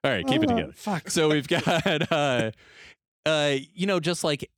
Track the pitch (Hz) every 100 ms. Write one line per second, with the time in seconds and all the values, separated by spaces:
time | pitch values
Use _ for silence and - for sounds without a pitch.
0 | - - 269 285 311 233 - - - 175
1 | - 170 156 151 131 170 - 165 190 151
2 | 160 160 143 123 110 - - - - -
3 | _ _ 156 156 147 139 139 - 190 185
4 | 160 170 165 147 -